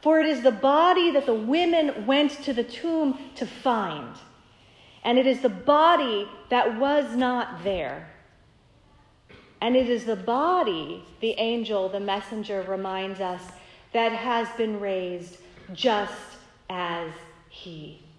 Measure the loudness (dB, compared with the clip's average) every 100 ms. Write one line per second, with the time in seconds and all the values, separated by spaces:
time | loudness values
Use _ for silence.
0 | 4 4 4 4 2 4 4 6 6 6
1 | 4 2 2 -2 2 2 4 2 2 -2
2 | 0 2 2 0 -6 -4 -4 -4 -4 0
3 | 0 -2 -8 -10 -10 -4 -2 0 -2 -6
4 | -12 -16 -20 -20 _ _ -20 _ -20 -8
5 | 0 4 4 2 0 -2 4 6 8 6
6 | 4 -2 -4 -12 -2 2 2 2 2 2
7 | 0 0 0 0 -4 -6 -4 -2 -4 -8
8 | -14 -20 _ _ _ _ _ _ _ _
9 | _ _ _ -20 -20 _ 2 2 2 0
10 | -2 -4 -2 0 2 2 0 -2 -6 -12
11 | -16 -6 -4 -2 -2 -2 -2 -2 -2 -4
12 | -4 -4 -6 -10 -6 -6 -4 -6 -4 -6
13 | -6 -6 -6 -8 -12 -20 -20 -20 -6 0
14 | 0 -2 -2 -2 -2 -4 -4 -2 -4 -4
15 | -4 -8 -12 -20 -20 -20 -18 -2 0 0
16 | -2 -8 -16 -20 -20 _ _ -6 -4 -6
17 | -8 -12 -20 -20 _ -20 -16 -14 -16 -18
18 | -20